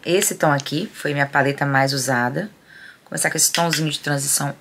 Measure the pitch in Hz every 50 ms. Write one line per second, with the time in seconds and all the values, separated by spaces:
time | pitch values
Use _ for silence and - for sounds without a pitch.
0 | - - 175 196 208 - 180 - - 156 143 143 139 - 143 156 208 214 - -
1 | - 147 143 143 143 139 147 147 131 139 139 - 143 143 139 135 135 135 139 135
2 | 123 131 131 120 120 123 139 156 202 214 - _ _ - - - - - - -
3 | _ - - 160 - 160 - 160 - - - - 170 170 156 147 160 151 143 -
4 | - 147 147 139 139 143 - - 143 143 139 -